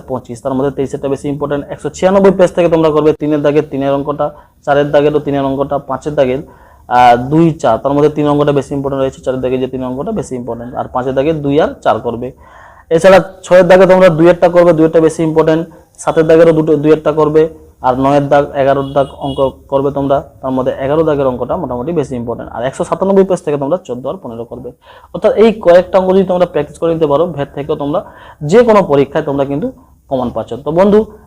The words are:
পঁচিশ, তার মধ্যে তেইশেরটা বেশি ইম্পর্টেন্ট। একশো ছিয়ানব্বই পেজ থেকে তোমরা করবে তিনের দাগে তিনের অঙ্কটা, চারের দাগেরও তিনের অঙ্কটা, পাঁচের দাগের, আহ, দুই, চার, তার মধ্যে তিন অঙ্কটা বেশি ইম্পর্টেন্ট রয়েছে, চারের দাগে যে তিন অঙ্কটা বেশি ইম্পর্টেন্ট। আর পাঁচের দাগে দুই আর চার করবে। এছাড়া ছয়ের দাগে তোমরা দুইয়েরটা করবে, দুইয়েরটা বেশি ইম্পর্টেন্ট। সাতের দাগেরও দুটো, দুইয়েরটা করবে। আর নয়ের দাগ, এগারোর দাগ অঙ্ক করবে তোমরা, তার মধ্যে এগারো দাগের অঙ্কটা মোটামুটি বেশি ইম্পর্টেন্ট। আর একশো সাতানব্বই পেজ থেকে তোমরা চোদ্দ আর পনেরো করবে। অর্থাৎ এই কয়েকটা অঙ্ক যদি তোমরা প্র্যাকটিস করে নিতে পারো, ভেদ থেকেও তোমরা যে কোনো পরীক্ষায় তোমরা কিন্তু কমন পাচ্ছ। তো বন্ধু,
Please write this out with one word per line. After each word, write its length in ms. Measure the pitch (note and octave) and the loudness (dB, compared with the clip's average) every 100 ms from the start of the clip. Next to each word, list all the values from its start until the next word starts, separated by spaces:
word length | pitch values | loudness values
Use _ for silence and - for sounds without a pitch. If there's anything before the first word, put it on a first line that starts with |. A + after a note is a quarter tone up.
| - | -6
পঁচিশ, 340 | B2+ - A#2 | -10 -10 -12
তার 120 | C3+ | -6
মধ্যে 180 | C3 C#3 | -4 -4
তেইশেরটা 360 | C3+ C3 C#3 C#3 | -4 -8 -6 -6
বেশি 220 | C#3 D3 | -6 -6
ইম্পর্টেন্ট। 360 | C#3+ C#3+ C#3+ C#3+ | -6 -6 -6 -8
একশো 200 | - D3 | -12 -12
ছিয়ানব্বই 420 | - F#3 G3 G3 | -4 0 2 2
পেজ 220 | F#3+ F3 | 2 0
থেকে 160 | - E3+ | 2 0
তোমরা 200 | E3 D#3+ | 2 2
করবে 240 | D3+ D3+ | 2 2
তিনের 280 | D3+ D3+ D3+ | 0 -2 -2
দাগে 200 | D3 D3+ | 0 0
তিনের 320 | D3 C3+ C#3 | -2 -4 -2
অঙ্কটা, 380 | C#3 C#3+ C#3+ D3 - _ _ - | -2 -4 -4 -6 -8 _ _ -2
চারের 260 | C#3+ C#3+ | 0 2
দাগেরও 280 | D3 D3 D3 | 2 2 0
তিনের 260 | D3 C#3 C3+ | -2 -4 -2
অঙ্কটা, 320 | C3+ C#3 C#3+ | -4 -4 -6
পাঁচের 380 | - C3 D3+ D3 | -6 -8 -4 -2
দাগের, 240 | C3 C3 E3+ - _ _ - | 0 -2 -8 -20 _ _ -2
আহ, 280 | B2 B2 A#2+ | 4 4 4
দুই, 360 | C3 D#3 E3 | 2 2 2
চার, 260 | D#3 B2+ A2+ | 2 -2 0
তার 160 | C3+ | -2
মধ্যে 160 | C#3+ D3+ | 0 0
তিন 180 | D3+ D3 | 0 0
অঙ্কটা 240 | C#3+ D3 | 0 0
বেশি 220 | C#3+ C3 | -2 -2
ইম্পর্টেন্ট 280 | C#3+ C#3 C#3 | -6 -4 -4
রয়েছে, 200 | C3+ C3 | -4 -6
চারের 200 | C3+ C3 | -6 -4
দাগে 160 | B2+ B2+ | -4 -4
যে 100 | B2+ | -4
তিন 160 | C3 | -6
অঙ্কটা 280 | B2+ C3 F3+ | -8 -8 -8
বেশি 240 | G#3 C3+ B2+ | -8 -8 -10
ইম্পর্টেন্ট। 400 | A#2+ A#2 B2 A#2 | -10 -10 -10 -10
আর 100 | A#2+ | -8
পাঁচের 280 | B2+ C3 C3+ | -6 -4 -2
দাগে 180 | D3 | -2
দুই 280 | D#3+ C#3+ C#3+ | -2 -2 0
আর 80 | A3+ C4+ | 0 -2
চার 180 | C3 A2 | -2 -2
করবে। 320 | A#2+ A#2 B2 - - - - - - | -4 -8 -10 -14 -20 -20 -20 -16 -4
এছাড়া 300 | E3 F#3+ F#3+ - - | 2 6 4 2 -8
ছয়ের 240 | - F3+ F3 | 2 4 6
দাগে 180 | F#3 F#3 | 6 6
তোমরা 240 | F#3 F#3 | 6 4
দুইয়েরটা 400 | D#3 E3+ F3 F3+ | 6 4 4 2
করবে, 240 | F3 F3 | 4 4
দুইয়েরটা 260 | D#3+ D#3+ E3+ | 4 2 4
বেশি 240 | D#3+ D#3+ | 2 0
ইম্পর্টেন্ট। 440 | D#3+ D#3 D#3 D#3+ D#3+ - _ - | -2 0 2 0 -4 -14 _ -10
সাতের 300 | - D#3 D#3+ | -4 0 4
দাগেরও 240 | D#3+ E3 | 4 6
দুটো, 240 | D#3 D#3 D3+ | 4 2 0
দুইয়েরটা 360 | D3 D#3 D3+ | 2 2 0
করবে। 380 | D#3 D3+ D#3 D#3+ - _ _ | 0 2 2 0 -4 _ _
আর 180 | B2+ B2+ | -2 0
নয়ের 280 | C3+ C#3+ C#3+ | 2 0 2
দাগ, 240 | C#3+ C#3+ C#3+ | 2 0 -2
এগারোর 380 | C3+ C#3 C3+ | 0 0 -2
দাগ 140 | C#3+ C3+ | -2 -4
অঙ্ক 380 | - C#3+ C3+ C3+ - - | -6 -8 -4 -4 -4 -6
করবে 240 | C#3 C#3 | -2 -2
তোমরা, 380 | C#3 C#3 C#3 D#3 _ | -2 -2 -2 -4 _
তার 100 | C3+ | -6
মধ্যে 200 | B2+ B2+ | -4 -4
এগারো 320 | B2 C3+ D#3+ | -4 -2 0
দাগের 240 | D#3 C#3+ C3+ | 0 0 -2
অঙ্কটা 300 | A#2+ B2 F3 | -4 -6 -6
মোটামুটি 340 | C3+ B2 C#3 | -6 -8 -6
বেশি 240 | E3+ C3 B2+ | -4 -4 -6
ইম্পর্টেন্ট। 360 | A#2 - A#2 | -8 -10 -10
আর 120 | A2+ | -8
একশো 200 | B2+ - | -8 -6
সাতানব্বই 400 | E3+ E3 G3 G3 | -6 -4 0 2
পেজ 200 | F#3+ F3+ | 2 -2
থেকে 140 | - C#3+ | -4 -4
তোমরা 200 | C#3 F#3 | -2 -4
চোদ্দ 300 | - B2 C3+ | -6 -10 -8
আর 100 | F3+ | -10
পনেরো 240 | B2+ A2+ A#2 | -12 -12 -14
করবে। 260 | B2 B2+ - _ - - | -14 -16 -20 _ -20 -16
অর্থাৎ 200 | F3 G#3+ | -2 0
এই 200 | F#3+ A3+ | 4 2
কয়েকটা 460 | A3 E3+ F3 F3+ F#3+ | 2 4 4 4 0
অঙ্ক 140 | F#3 | 2
যদি 100 | F#3+ | 2
তোমরা 220 | F#3 F3+ F3 | 2 0 -2
প্র্যাকটিস 340 | - - - | -2 -6 -4
করে 140 | E3+ | -4
নিতে 140 | E3 D3+ | 0 0
পারো, 180 | C#3+ F3+ | 0 0
ভেদ 220 | C#3+ C#3 | -4 -8
থেকেও 220 | C#3+ C#3+ D3+ | -8 -6 -6
তোমরা 300 | C#3+ D#3 - - - - | -4 -6 -8 -16 -20 -10
যে 200 | D3 A3 | 2 4
কোনো 200 | A#3 G#3 | 6 4
পরীক্ষায় 400 | E3+ C#3+ C3+ D#3+ | 4 2 2 -2
তোমরা 220 | D3+ C#3 C#3 | -2 -2 -2
কিন্তু 260 | C#3+ B3 B3+ _ _ - | -4 -6 -10 _ _ -8
কমন 220 | C3+ B2 | -6 -4
পাচ্ছ। 240 | A2+ A2 | -6 -8
তো 180 | A#2+ D3 | -10 -2
বন্ধু, 340 | E3 G3+ G#3+ G#3+ - | 2 4 4 0 -8